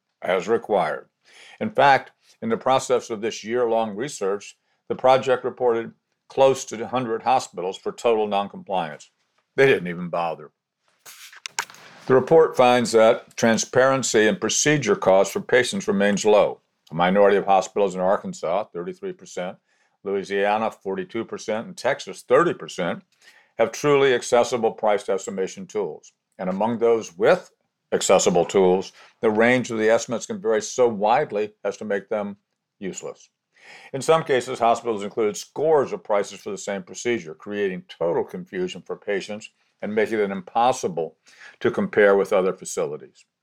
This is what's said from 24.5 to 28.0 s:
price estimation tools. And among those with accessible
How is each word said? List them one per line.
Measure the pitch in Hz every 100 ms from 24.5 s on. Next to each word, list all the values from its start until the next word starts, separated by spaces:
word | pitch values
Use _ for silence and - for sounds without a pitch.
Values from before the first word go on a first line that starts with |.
| 123 113
price | - 107 101 -
estimation | 95 110 98 92 98 90
tools. | 107 85 80 - _ _ -
And | 92
among | 95 113 117
those | 117 117 98 85
with | 120 180 - _ _ _ _
accessible | 95